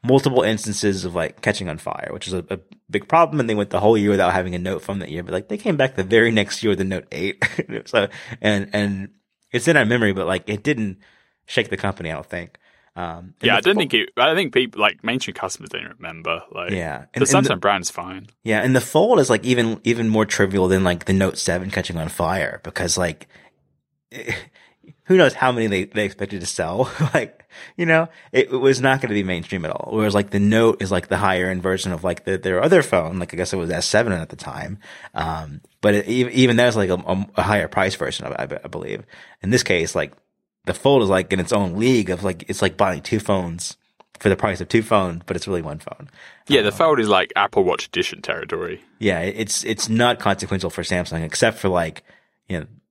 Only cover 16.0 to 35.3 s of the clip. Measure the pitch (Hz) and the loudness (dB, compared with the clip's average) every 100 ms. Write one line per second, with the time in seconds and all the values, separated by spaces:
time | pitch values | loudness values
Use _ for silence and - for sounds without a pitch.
16 | 85 82 82 82 - - 90 95 82 65 | -16 -12 -6 -8 -8 -10 -6 -4 -4 -8
17 | - - 110 185 92 95 101 101 87 - | -10 -2 2 4 2 2 2 2 -2 -10
18 | 90 92 101 _ 113 107 123 131 123 156 | -12 -14 -18 _ -2 0 4 2 2 2
19 | 208 226 127 110 120 123 117 110 - 117 | 4 4 4 2 2 2 2 0 -2 0
20 | 113 110 107 - 98 98 92 92 92 87 | 2 2 2 2 2 4 4 4 2 0
21 | - 95 95 - - 90 95 98 - 85 | 0 2 2 -2 -2 -2 -4 -6 -4 -6
22 | 80 - 85 92 73 - - - 90 - | -6 -4 -2 -2 -4 -6 -10 -6 -2 0
23 | 87 78 - - _ _ _ _ _ _ | -2 -4 -16 -20 _ _ _ _ _ _
24 | _ - - - - _ _ _ - _ | _ -14 -8 -8 -10 _ _ _ -20 _
25 | - 185 143 - 131 123 113 98 98 107 | 2 6 6 4 0 2 0 0 -2 -4
26 | 101 - 101 101 85 - 80 92 127 - | -4 -4 -8 -8 -8 -6 -4 -2 -2 0
27 | 151 156 110 _ _ - - - 170 160 | 0 0 -4 _ _ -20 -18 -6 2 2
28 | 165 - - 127 - 131 135 127 131 131 | 2 -8 -2 2 2 4 4 4 2 2
29 | 120 104 95 87 - 95 78 - - 107 | 0 -2 0 -4 -4 -6 -4 -6 -4 0
30 | 107 101 101 101 101 110 113 104 98 95 | 2 2 0 2 4 6 4 4 0 -2
31 | - 90 95 92 92 92 92 92 95 85 | 0 2 2 2 0 -2 -2 -2 -2 -2
32 | 90 85 - 95 - 90 139 180 - 92 | -2 -4 -4 -2 0 2 4 4 4 0
33 | 80 92 85 82 90 95 85 85 - 107 | 0 -6 -8 -6 -4 -4 -4 -2 0 2
34 | 120 90 80 - - - - 101 - - | 2 -2 -4 -12 -12 -10 -10 -12 -16 -20
35 | - - 82 | -12 -6 -4